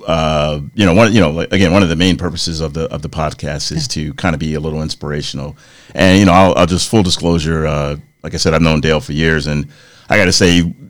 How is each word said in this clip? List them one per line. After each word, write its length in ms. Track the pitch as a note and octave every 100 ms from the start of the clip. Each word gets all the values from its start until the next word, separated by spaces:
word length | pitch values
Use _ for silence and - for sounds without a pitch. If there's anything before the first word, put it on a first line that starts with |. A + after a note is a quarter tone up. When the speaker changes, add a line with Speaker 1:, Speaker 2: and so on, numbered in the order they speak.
| -
Speaker 1:
uh, 540 | D#2+ D#2 D#2 D2+ D2 C#2 -
you 100 | G2
know, 80 |
one, 200 | F2+ A2+
you 80 | A2
know, 100 | D#2+
like, 200 | D#2+ -
again, 180 | G2 F2+
one 120 | F#2+
of 60 | F2+
the 60 | D#2+
main 220 | F#2 C#2+
purposes 420 | F2 E2+ - D#2+
of 140 | D#2+
the, 100 | D2+ D#2+
of 80 | D#2
the 80 | D2
podcast 600 | - D2+ - C#2+ D2+ -
is 120 | D#2
Speaker 2:
Yeah. 200 | C#2+ -
Speaker 1:
to 100 | D2+ -
kinda 220 | F2+ D2
be 180 | D#2+ D2+
a 40 |
little 220 | D#2 D#2
inspirational. 720 | D#2 - D2 D2 D2 D2 C#2 - - - - -
And, 240 | F#2 F#2
you 60 | F#2+
know, 80 |
I'll, 200 | F2+ F#2+ -
I'll 80 | E2+
just 220 | F2 -
full 120 | A2+
disclosure, 640 | F2+ - E2+ E2+ D#2 D#2+ D2+
uh, 300 | D2 D2 D2 - _
like 100 | D#2
I 40 | E2
said, 160 | -
I've 80 | D#2+
known 200 | E2 D#2
Dale 180 | D#2 D2+
for 140 | C#2+
years, 340 | D2+ D#2+ D#2 C#2+
and 200 | D2 D2 - - - -
I 80 | G#2+
gotta 160 | F#2
say, 360 | - F#2 F2 E2+ -